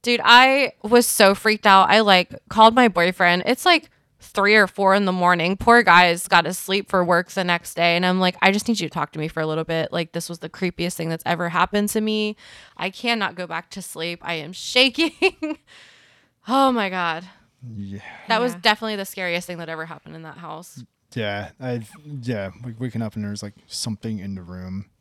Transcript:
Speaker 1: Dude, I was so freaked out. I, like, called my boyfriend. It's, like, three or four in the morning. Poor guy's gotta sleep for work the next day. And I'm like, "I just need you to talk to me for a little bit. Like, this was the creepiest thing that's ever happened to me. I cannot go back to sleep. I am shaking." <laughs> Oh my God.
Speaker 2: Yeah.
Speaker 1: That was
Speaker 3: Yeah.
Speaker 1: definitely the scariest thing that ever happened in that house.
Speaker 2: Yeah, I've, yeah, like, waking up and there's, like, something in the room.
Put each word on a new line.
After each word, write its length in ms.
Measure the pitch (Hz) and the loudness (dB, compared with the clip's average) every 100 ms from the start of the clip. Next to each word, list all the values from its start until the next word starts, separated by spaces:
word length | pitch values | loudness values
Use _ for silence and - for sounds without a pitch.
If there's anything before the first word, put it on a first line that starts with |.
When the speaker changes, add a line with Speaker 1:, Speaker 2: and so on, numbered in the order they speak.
Speaker 1:
Dude, 180 | 240 240 | 0 0
I 500 | - 240 262 269 262 _ | 6 8 8 4 -2 _
was 240 | 214 240 233 | 2 2 2
so 280 | - 196 | 4 4
freaked 320 | 196 220 214 208 | 4 0 2 6
out. 220 | 190 185 | 6 6
I, 120 | 214 | 4
like, 340 | 214 185 175 - _ | 6 4 2 -10 _
called 240 | 220 220 | 6 6
my 140 | 233 240 | 8 4
boyfriend. 560 | 175 175 180 175 180 - | 4 0 2 2 2 0
It's, 180 | 262 | 0
like, 240 | 370 330 - _ _ _ | 2 2 0 _ _ _
three 340 | - - 196 214 | -8 -2 2 4
or 100 | 196 | 2
four 280 | - 196 | 2 2
in 120 | 196 196 | 2 0
the 60 | |
morning. 440 | 185 175 175 170 190 | 0 2 2 0 0
Poor 260 | - 240 | 4 4
guy's 460 | 190 170 180 170 - | 8 6 6 2 2
gotta 240 | 180 160 | 2 2
sleep 380 | 185 - 196 196 | -6 -4 -4 0
for 120 | 190 | -2
work 280 | 175 175 175 | 2 0 0
the 140 | - | -6
next 280 | 180 170 - | -2 -4 -6
day. 240 | - 170 170 | -2 0 2
And 80 | |
I'm 160 | 180 185 | 0 2
like, 160 | 185 - | 0 2
"I 100 | 190 | 0
just 160 | 202 - | 2 -2
need 100 | 220 | -4
you 80 | 165 | -4
to 60 | |
talk 200 | 170 147 | -6 -8
to 60 | 156 | -6
me 100 | 156 | -8
for 120 | - | -6
a 60 | 156 | -4
little 180 | 160 | -4
bit. 260 | 160 165 160 | -4 -4 -4
Like, 220 | 170 165 | -6 -6
this 160 | 170 - | -8 -10
was 120 | 170 | -12
the 100 | - | -14
creepiest 460 | - 185 - 175 - | -6 -6 -4 -8 -6
thing 120 | 165 | -8
that's 140 | 165 | -6
ever 240 | - 170 175 | -4 -4 -2
happened 400 | 170 185 208 208 | -2 -2 -2 -2
to 120 | 220 | -4
me. 340 | 214 214 214 214 - - - - | -4 -4 -4 -8 -20 -20 -20 -10
I 140 | 185 | -10
cannot 440 | - 240 233 196 175 | -8 -6 -4 -6 -8
go 100 | 175 | -10
back 240 | 170 - | -10 -12
to 100 | 196 | -16
sleep. 400 | - 165 165 170 | -16 -10 -10 -8
I 120 | - | -8
am 180 | 165 151 | -8 -10
shaking." 600 | 185 - 254 262 - 330 - 381 - | -14 -4 0 0 0 -4 0 -2 -2
<laughs> 180 | 311 311 _ - - _ _ _ _ _ - | -10 -10 _ -20 -20 _ _ _ _ _ -4
Oh 240 | 269 269 | 0 2
my 180 | 240 196 | 0 -4
God. 340 | 185 170 160 185 _ _ _ 123 | -4 -4 -6 -12 _ _ _ -16
Speaker 2:
Yeah. 260 | 107 98 98 - - - | -14 -12 -14 -16 -20 -4
Speaker 1:
That 140 | 220 | -2
was 100 | 247 | -2
Speaker 3:
Yeah. 60 | 180 | 0
Speaker 1:
definitely 360 | 214 214 220 208 | 0 0 -4 -8
the 100 | 196 | -10
scariest 400 | - 180 175 175 | -8 -6 -6 -8
thing 100 | 170 | -12
that 140 | 160 | -12
ever 160 | 160 160 | -12 -12
happened 280 | 151 - | -16 -18
in 80 | 160 | -18
that 120 | 160 - | -18 -18
house. 480 | 170 156 180 - 120 _ _ | -16 -16 -16 -20 -20 _ _
Speaker 2:
Yeah, 380 | 123 107 101 104 _ | -8 -6 -6 -10 _
I've, 320 | 127 120 110 - | -8 -8 -10 -20
yeah, 460 | 151 143 120 110 98 95 | -16 -12 -8 -8 -8 -12
like, 160 | 123 113 | -18 -12
waking 220 | 127 113 | -10 -8
up 160 | 110 110 | -8 -8
and 80 | |
there's, 180 | 104 104 | -10 -10
like, 120 | 104 _ _ | -14 _ _
something 520 | - 120 104 113 107 | -12 -10 -8 -8 -10
in 160 | 98 | -10
the 80 | 95 | -12
room. 480 | 85 90 92 95 101 _ | -14 -14 -10 -12 -12 _